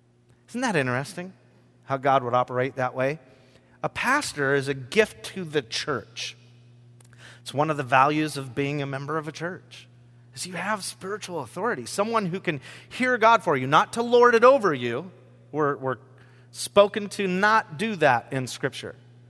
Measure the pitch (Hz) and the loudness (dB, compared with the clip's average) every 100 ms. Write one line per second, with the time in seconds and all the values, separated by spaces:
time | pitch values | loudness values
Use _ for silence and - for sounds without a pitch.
0 | _ _ _ _ _ 233 254 170 127 123 | _ _ _ _ _ -4 -2 0 0 -2
1 | 139 - 185 - _ _ _ _ - 135 | -6 -12 -14 -18 _ _ _ _ -6 -2
2 | 139 135 123 123 123 127 131 131 127 127 | 2 2 2 0 0 -2 -2 -4 -6 -2
3 | 135 156 - _ _ _ _ _ 156 - | -4 -4 -12 _ _ _ _ _ -8 -4
4 | 233 285 - 147 135 139 135 135 123 208 | -2 -2 -2 -4 0 0 -2 -6 -2 0
5 | 214 - - 190 165 147 117 - - 123 | 0 -4 -14 -12 -6 -4 -4 -6 -6 -6
6 | - - - - - _ _ _ - - | -8 -12 -14 -14 -20 _ _ _ -20 -20
7 | - - - - - 131 156 147 127 131 | -20 -20 -20 -20 -8 -2 -2 -2 2 4
8 | 143 151 156 143 135 120 139 147 139 135 | 4 2 -4 -6 -8 -4 -4 -4 -6 -8
9 | 143 160 151 - 170 180 - - - _ | -8 -8 -8 -10 -10 -12 -18 -20 -20 _
10 | _ _ _ - 180 175 190 214 - - | _ _ _ -14 -12 -8 -6 -6 -8 -12
11 | 190 208 - 165 117 175 226 160 113 - | -12 -10 -10 -10 -10 -6 -6 -6 -6 -4
12 | 214 226 185 190 - 143 - - - - | -2 -2 -2 -4 -6 -6 -10 -20 -14 -4
13 | 254 226 220 233 175 135 131 156 208 226 | 0 4 6 4 4 0 4 4 4 -2
14 | 240 240 240 233 247 277 196 135 120 120 | 2 6 8 8 8 6 4 0 -2 -4
15 | 185 - - - _ 147 143 123 131 123 | -8 -16 -20 -20 _ -2 -2 -2 -4 -6
16 | - - - - _ - - 202 202 214 | -10 -20 -20 -20 _ -12 2 4 4 2
17 | 202 - 190 180 208 220 - 151 226 190 | -6 -4 -2 0 2 2 0 -4 -6 2
18 | 147 120 - 135 123 - 139 - 95 - | 4 2 0 -6 -6 -6 -8 -8 -12 -16
19 | - - | -20 -20